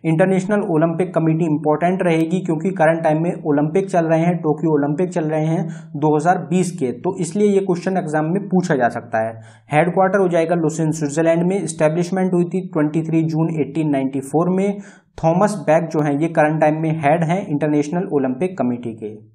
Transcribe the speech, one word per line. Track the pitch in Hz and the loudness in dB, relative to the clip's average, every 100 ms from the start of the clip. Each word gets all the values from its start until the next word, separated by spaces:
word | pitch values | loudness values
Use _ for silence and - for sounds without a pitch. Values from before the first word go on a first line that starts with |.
| 160 | 0
International | 160 185 190 185 208 175 | 2 2 2 0 -2 0
Olympic | 156 170 170 175 165 | 2 2 0 -2 0
Committee | 160 160 170 | 0 0 0
important | 151 151 151 170 185 | 0 0 0 0 0
रहेगी, | 185 160 160 180 | 0 0 0 -2
क्योंकि | 170 156 190 | -2 -2 -2
current | 190 156 165 | 2 2 2
time | 165 156 | 0 0
में | 170 - 160 | 0 -4 -2
Olympic | 143 151 180 190 | 0 2 0 0
चल | 180 160 | -2 2
रहे | 160 | 2
हैं, | 170 175 | 2 0
Tokyo | 160 147 165 | -2 0 0
Olympic | 147 143 143 180 | 0 0 -2 -2
चल | 180 156 | -2 -2
रहे | 156 156 | -2 0
हैं | 165 202 - - 147 | -2 -4 -8 -12 -2
दो | 151 147 | 2 2
हज़ार | 170 190 139 | 2 0 0
बीस | 180 180 | 0 0
के, | - 127 | -2 -4
तो | 120 175 - | -2 -6 -4
इसलिए | 170 208 208 | -6 0 2
ये | 196 | 2
क्वेश्चन | 190 175 190 190 | 0 -2 0 -2
exam | 156 156 156 | -2 -2 0
में | 190 - | -2 0
पूछा | 185 175 147 | 0 2 2
जा | 117 | 2
सकता | 117 - 113 113 | -2 -4 -2 -2
है। | 113 - - _ | -6 -20 -20 _
हेडक्वार्टर | 151 175 175 190 196 | 2 2 2 2 4
हो | 185 | 2
जाएगा | 170 165 175 | 2 2 2
Lausanne, | 160 165 160 | 0 0 0
Switzerland | 160 147 143 165 165 | 0 -2 0 2 2
में। | 175 196 | 2 0
Establishment | 156 - 156 165 175 190 185 | -4 0 0 2 -2 0 2
हुई | 175 175 | 2 0
थी | 185 180 | -2 -2
ट्वेंटी | 160 151 160 | 0 0 0
थ्री | 160 160 160 | 0 0 0
June | 160 160 160 | 0 0 0
eighteen | 139 156 156 | -4 -2 0
नाइंटी | 139 135 135 | 0 -2 -4
फ़ोर | 135 151 175 185 | -2 0 2 2
में। | 202 202 - - _ - | 0 -4 -10 -20 _ -2
थॉमस | 160 175 208 208 143 | 0 2 2 0 2
बैक | 160 165 | 2 2
जो | 165 | -2
हैं, | 151 | 0
ये | 143 165 | 0 0
करंट | 160 151 156 | 2 2 4
टाइम | 156 156 | 2 2
में | 160 160 | -2 0
हेड | 139 165 | 2 2
हैं | 160 185 190 | 2 -2 -2
इंटरनेशनल | 147 156 147 147 175 139 | -2 0 0 0 -4 -2
ओलंपिक | 147 131 123 - - | -2 -2 -2 -4 -2
कमेटी | 123 120 120 | -4 -2 -6
के। | 107 107 107 110 | -10 -12 -12 -20